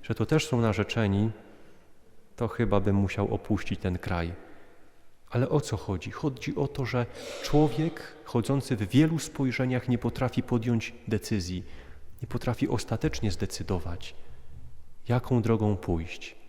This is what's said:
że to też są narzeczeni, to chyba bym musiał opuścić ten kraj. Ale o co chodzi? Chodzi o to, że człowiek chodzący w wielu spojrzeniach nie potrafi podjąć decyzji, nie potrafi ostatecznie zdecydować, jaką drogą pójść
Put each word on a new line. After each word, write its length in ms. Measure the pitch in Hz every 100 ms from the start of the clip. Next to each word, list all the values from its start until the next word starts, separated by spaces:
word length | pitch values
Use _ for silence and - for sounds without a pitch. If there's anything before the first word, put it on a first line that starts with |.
że 120 | -
to 120 | 113 107
też 220 | 156 -
są 120 | 123
narzeczeni, 680 | 117 107 104 - 107 98 110 107 - - - - - - - - - -
to 120 | 117
chyba 320 | - 113 101
bym 160 | 101 101
musiał 380 | 98 - 101
opuścić 460 | 107 - 104 - 98
ten 180 | 95 90
kraj. 360 | - 87 85 85 - - - - - - - - -
Ale 180 | 120 131
o 120 | 147
co 160 | - 101
chodzi? 340 | - 95 -
Chodzi 460 | - 151 127 - -
o 120 | 139
to, 180 | - 123
że 200 | 123 120 - - -
człowiek 600 | - 147 151 123 160 - - -
chodzący 520 | - 120 113 139 - 117
w 120 | 101
wielu 300 | 123 156 160
spojrzeniach 720 | - - 135 120 127 127 -
nie 100 | 120
potrafi 440 | 120 - 123 -
podjąć 520 | - 120 117 117 - - -
decyzji, 560 | 110 - 107 87 90 - - - - - -
nie 60 | -
potrafi 400 | 127 - 117 -
ostatecznie 640 | - - 113 - - 107
zdecydować, 840 | - 95 - - 92 82 85 - - - - - - - - - - -
jaką 340 | 123 - 123
drogą 340 | 107 113 107 98
pójść 600 | - 82 82 - - -